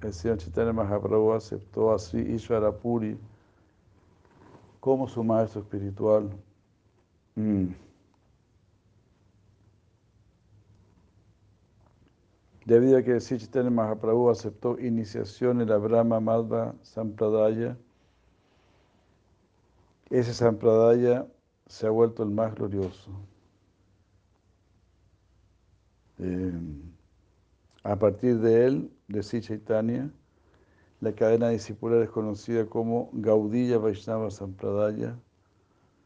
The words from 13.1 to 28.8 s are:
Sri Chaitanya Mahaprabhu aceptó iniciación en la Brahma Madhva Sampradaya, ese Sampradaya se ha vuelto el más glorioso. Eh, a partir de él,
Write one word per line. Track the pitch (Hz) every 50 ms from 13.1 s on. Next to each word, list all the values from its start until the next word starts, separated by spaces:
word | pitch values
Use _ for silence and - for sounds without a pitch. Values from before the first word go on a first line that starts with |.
| 123 117
Sri | 113 - 131 120
Chaitanya | 110 98 - 135 123 123
Mahaprabhu | 120 117 110 107 110 107 113 110 113 120 123 120
aceptó | 113 - - 107 - - - 123 117 -
iniciación | 127 123 113 117 110 98 - 117 107 101 - - 127 123 123 120 117
en | 107
la | 110 104
Brahma | 104 110 117 113 117 117 113 110
Madhva | 110 110 113 117 117 110 113 113 113 117 120 - -
Sampradaya, | - - 117 113 107 104 107 113 107 107 110 107 110 110 113 117 123 123 120 - _ _ _ _ _ _ _ _ _ _ _ _ _ _ _ _ _ _ _ _ _ _ _ _ _ _ _ _ _ _ _ _ _ _ _ _ _ _ _ _ _ _ _ _ _
ese | 131 127 120 120 117
Sampradaya | - 120 117 110 104 120 117 110 110 113 117 120 120 123 123 123 127 - - - _ _ _ _ _ _
se | _ - - 113
ha | 110
vuelto | 110 113 117 113 113 - 110
el | 104
más | 101 107 113 110 107
glorioso. | 104 117 101 101 98 95 90 90 - - 95 95 95 98 - _ _ _ _ _ _ _ _ _ _ _ _ _ _ _ _ _ _ _ _ _ _ _ _ _ _ _ _ _ _ _ _ _ _ _ _ _ _ _ _ _ _ _ _ _ _ _ _ _ _ _ _ _ _ _ _ _ -
Eh, | 90 92 90 92 92 90 85 85 85 80 76 71 78 87 - _ _ _ _ _ _ _ _ _ _ _ _ _ _ _ _ _ -
a | 104 104
partir | 101 110 104 98 - - 123 120 113
de | 110 113 113 117 120
él, | 131 135 156